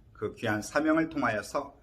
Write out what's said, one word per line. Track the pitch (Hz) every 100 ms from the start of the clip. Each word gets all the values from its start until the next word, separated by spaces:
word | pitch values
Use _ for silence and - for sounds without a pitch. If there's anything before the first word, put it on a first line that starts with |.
| -
그 | - 104 -
귀한 | 113 107
사명을 | 107 147 156 160 160
통하여서 | 147 120 107 - 147 - -